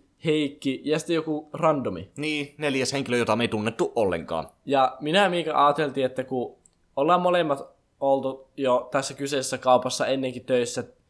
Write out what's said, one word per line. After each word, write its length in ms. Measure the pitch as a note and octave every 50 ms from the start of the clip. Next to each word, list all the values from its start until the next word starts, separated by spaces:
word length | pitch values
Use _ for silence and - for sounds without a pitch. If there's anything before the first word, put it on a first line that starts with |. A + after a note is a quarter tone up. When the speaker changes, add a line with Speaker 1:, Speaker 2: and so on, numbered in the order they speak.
| _ _ _ _ -
Speaker 1:
Heikki 560 | E3+ D3+ D#3 D3 C#3 C#3 - - C#3 C3 - -
ja 160 | C3+ D3+ D#3+
sitten 140 | D#3+ - E3+
joku 360 | D#3+ D#3 D#3+ D3+ D3 D#3 - -
randomi. 580 | D#3+ E3 D#3+ D3+ C#3 A#2+ G#2+ F#2+ E2 F#2+ - -
Speaker 2:
Niin, 380 | C#3 D3 D#3 D3+ D3 C#3+ C#3 -
neljäs 360 | - D3+ C#3+ C3 C3 B2+ A#2 C#3+
henkilö, 240 | C#3 C3+ - B2
jota 180 | A#2+ A#2 A2 A2
me 80 | A2+ A#2+
ei 40 |
tunnettu 440 | G#2+ A2+ G#2+ G#2+ A2+ A2+ - F3 - -
ollenkaan. 520 | A#2 - F#2+ F2 E2 D2+ - E2 E2 D#2 - _ _ -
Speaker 1:
Ja 320 | - C#3 C3+ C3 - - -
minä 240 | D3 D3+ E3 G3 G#3
ja 60 | F#3
Miika 360 | F3 F3 D#3 D#3 D3 C#3 C#3+
ajateltiin, 380 | D3 D3 D#3+ D#3 C#3 B2 C#3 C3
että 180 | B2+ B2+ - B2+
kun 320 | - C3 B2+ A#2 - - _ _ _ _ _ _ _ -
ollaan 260 | C3+ C#3 D#3+ F3 F3+
molemmat 480 | F3+ F3+ F3 F3 E3+ D#3 C#3 - - - _ _ _ _ _ -
oltu 480 | C#3 C#3 C#3 C3+ B2+ C3+ C3+ - - _ -
jo 300 | - C3+ B2+ B2 B2+ - -
tässä 220 | - C#3 C3 - C3+
kyseisessä 440 | - C#3 C#3 C#3+ C3+ C3 - C3+
kaupassa 500 | B2 - B2+ B2+ B2 - C3 - - C3
ennenkin 380 | A2+ C3+ C3+ C3 B2+ B2 B2 -
töissä, 380 | - B2+ B2 A#2+ A#2 - B2+ A#2+ - - _ _ _